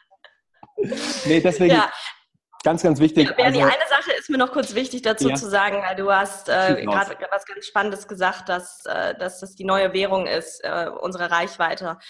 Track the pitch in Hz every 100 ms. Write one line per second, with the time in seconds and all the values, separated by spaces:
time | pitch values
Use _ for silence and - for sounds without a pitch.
0 | _ _ - _ _ _ - - 285 -
1 | - - 147 165 185 165 180 - - -
2 | - - _ _ _ - 151 170 175 139
3 | 156 156 147 - 247 262 - - - 277
4 | - 508 - 269 254 285 220 208 262 254
5 | 220 220 269 269 220 196 202 196 190 190
6 | 196 196 196 - - 185 190 185 208 196
7 | 196 - 190 196 - 202 - 208 208 196
8 | - 196 185 196 - 180 180 - - -
9 | 90 - 185 - 190 - 190 190 190 190
10 | 196 190 175 143 160 - 156 165 170 -
11 | - 185 175 170 175 - 165 160 175 165